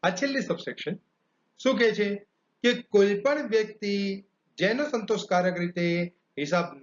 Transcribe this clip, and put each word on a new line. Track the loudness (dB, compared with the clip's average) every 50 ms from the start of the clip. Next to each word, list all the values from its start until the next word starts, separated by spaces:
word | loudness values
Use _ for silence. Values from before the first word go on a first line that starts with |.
| 0
આ | -2
છેલ્લી | -2 0 -4 -2 -2 -2
સબસેક્શન | -2 -4 -6 -6 -6 -12 -10 -8 -8 -8 -8 -8 _ _ _ _ _ _ _ _ _ _ _ _
શું | 0 0 2 4
કહે | 2 2
છે | 2 0 -2 -2 -2 -6 -10 _ _ _ _ _ _ _ 0
કે | 0 2 0
કોઈ | -4 _ 4 6 6 6 4 2
પણ | 2 0 0 0 -2 2
વ્યક્તિ | 2 2 2 2 -6 -8 -4 -2 -2 -2 -2 -2 -4 -6 -10 _ _ _ _ _ _ -2
જેનો | 0 0 2 0 -2 -2
સંતોષકારક | -2 -4 -2 0 -2 -2 0 0 0 2 2 2 0 0
રીતે | -4 -4 -2 -2 0 0 0 0 -2 -4 _ _ _ _ _ -8
હિસાબ | -4 0 0 0 0 -2 -8 -10